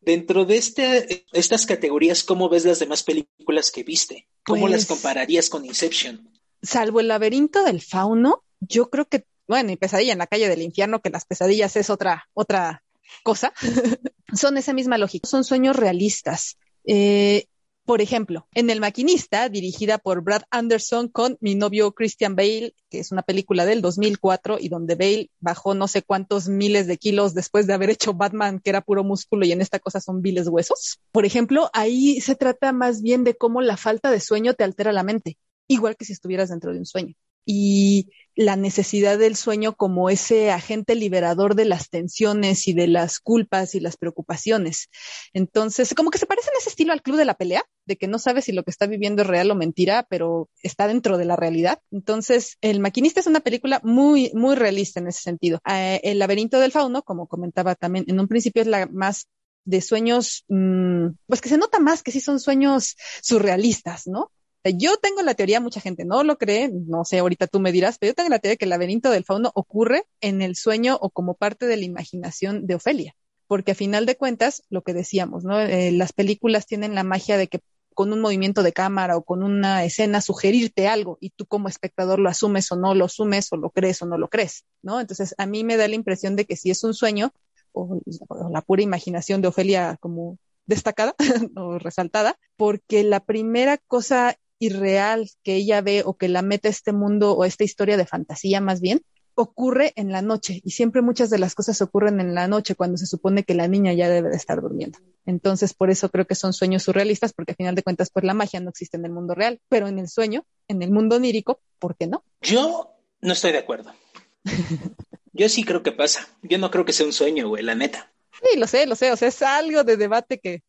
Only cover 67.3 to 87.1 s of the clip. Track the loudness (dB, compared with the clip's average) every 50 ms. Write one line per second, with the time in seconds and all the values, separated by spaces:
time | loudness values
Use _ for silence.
67.3 | 0 0 -2 -2 0 0 0 2 2 2 2 2 0 0 -2 -2 0 0 0 2
68.3 | 2 0 2 0 -2 0 0 -2 0 0 -2 -2 -2 0 2 2 2 2 0 -2
69.3 | -2 0 0 -2 -2 -4 -6 _ 0 0 2 2 2 0 -2 _ _ _ -4 -4
70.3 | -2 -2 -2 -4 -4 -4 -2 -2 0 2 2 0 0 0 -2 -6 _ -4 -6 -6
71.3 | -4 _ -4 -4 -4 _ -2 -2 -2 -2 -4 -6 -8 -10 -12 -12 -12 -10 -10 -10
72.3 | -8 -6 -6 -6 -6 -6 -4 -4 -4 -2 0 -2 -2 -2 -4 -8 _ _ _ _
73.3 | _ _ _ _ -4 -2 0 -2 -2 -2 -2 -2 0 0 0 0 0 -2 -2 -4
74.3 | -2 0 0 0 0 -4 _ _ -8 -8 -6 -4 -6 -6 -6 -2 -2 -2 -2 -2
75.3 | -6 -8 -6 -2 -2 0 0 0 0 0 2 2 2 2 0 -2 0 -2 0 0
76.3 | 0 0 0 0 0 0 -2 _ -8 -6 -6 -4 -4 -4 -2 -2 -2 -4 0 0
77.3 | 0 0 0 -2 -4 -10 _ _ _ _ _ _ _ -2 -2 0 0 0 0 0
78.3 | 0 0 0 0 2 2 2 2 2 0 -2 0 0 -2 0 0 0 -2 -2 _
79.3 | -4 -4 -2 0 0 0 2 2 2 0 0 -2 0 0 0 0 0 0 0 -2
80.3 | -6 0 2 4 4 4 2 2 _ 0 0 2 2 0 -2 -4 -8 _ -14 -16
81.3 | _ _ -10 _ -4 -4 -4 -4 -8 -8 -10 -10 _ -4 -2 0 2 2 2 2
82.3 | 2 0 0 0 0 0 0 -2 -4 -2 0 2 4 4 2 2 0 -2 -2 0
83.3 | 0 0 -2 -4 -6 -6 -6 -4 _ 0 0 0 0 -2 -4 -6 -4 -4 -4 -2
84.3 | -2 -2 -2 -2 -6 -14 _ _ _ _ -10 -6 -6 -6 -6 -6 -6 -8 -8 -8
85.3 | -6 -6 -6 -4 -4 -4 -2 0 2 2 2 0 0 -4 -4 -4 -4 -4 -2 -4
86.3 | -2 -2 -2 -4 -6 -4 -2 -2 -2 0 -2 -4 -2 0 0 0